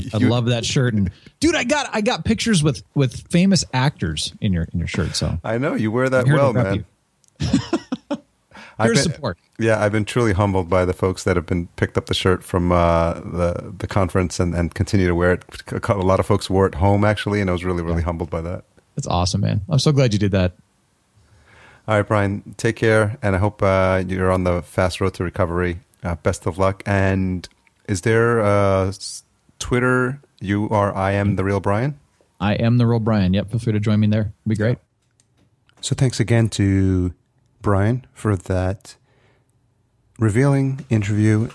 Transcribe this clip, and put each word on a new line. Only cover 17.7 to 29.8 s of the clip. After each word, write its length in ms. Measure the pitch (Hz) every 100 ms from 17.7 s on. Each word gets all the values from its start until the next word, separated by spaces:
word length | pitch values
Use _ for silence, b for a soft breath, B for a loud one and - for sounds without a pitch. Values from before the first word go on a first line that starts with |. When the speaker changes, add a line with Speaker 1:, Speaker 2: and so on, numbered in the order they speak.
| 87
Speaker 1:
really 180 | 82 85
Speaker 2:
Yeah. 40 |
Speaker 1:
humbled 240 | 85 85 87
by 140 | 87
that. 220 | 82 95 - _ _
Speaker 2:
That's 120 | - 143
awesome, 340 | 87 90 -
man. 220 | 107 107 -
I'm 80 | 139
so 140 | -
glad 200 | 143 131
you 60 | 101
did 140 | 101
that. 200 | 95 90 - _ _ _ _ _ _ b b b b b b b
Speaker 1:
All 80 | 107
right, 100 | 104
Brian, 480 | 107 98 104 - 117
take 180 | 117 110
care, 400 | 113 110 107 123
and 120 | 104
I 40 | 95
hope, 240 | 104 -
uh, 400 | 101 95 92 92 92
you're 240 | 92 92
on 140 | 92
the 160 | 90 87
fast 400 | 80 - 90 -
road 140 | 95
to 100 | -
recovery. 560 | 87 - 90 85 90 87 - _
Uh, 120 | 92 87
best 280 | - 92 -
of 120 | 90
luck. 240 | 95 98
And 640 | - 101 95 95 92 90 - _ _ _ -
is 140 | 101
there, 400 | 117 113 117 117
uh, 460 | 104 101 101 95 95
s-, 360 | 98 - - - _ _ -
Twitter? 640 | - 123